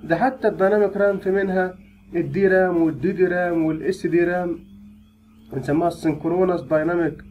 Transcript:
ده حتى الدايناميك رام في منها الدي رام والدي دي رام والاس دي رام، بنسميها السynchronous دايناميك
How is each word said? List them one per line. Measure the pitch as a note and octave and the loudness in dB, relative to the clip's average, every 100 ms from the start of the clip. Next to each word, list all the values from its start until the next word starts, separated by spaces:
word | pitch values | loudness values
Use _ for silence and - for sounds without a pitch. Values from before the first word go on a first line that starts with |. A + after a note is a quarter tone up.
ده | D#3+ E3 | -2 0
حتى | - C4 G#3+ | 0 0 -2
الدايناميك | E3 G3 G#3 G3+ G3 | 2 2 4 2 2
رام | G3+ G3 | 0 0
في | F#3+ | 0
منها | G3 G3 F#3 F#3 - - - - E3+ | 0 0 0 -2 -6 -20 -20 -8 -6
الدي | D3 D#3+ G3 | -4 2 4
رام | F#3 F#3 E3+ | 4 4 2
والدي | D#3+ C#3 F#3 | 0 0 -4
دي | F3 F3+ | 0 0
رام | F3+ F3+ E3 D#3+ | 2 0 0 0
والاس | D#3 - F#3+ E3+ | -2 -4 -4 0
دي | E3 | 2
رام، | E3+ F3+ F3 E3+ - - - - - _ _ - - | 2 0 -4 -6 -12 -20 -20 -20 -20 _ _ -20 -10
بنسميها | C3+ - D3 E3+ | -8 -2 0 0
السynchronous | E3+ D#3+ C#3+ D#3+ F3 F#3 E3+ C3 | 0 -2 -2 -2 0 2 0 0
دايناميك | D#3 D#3 F3 D#3+ - - | 0 0 0 -2 -4 -18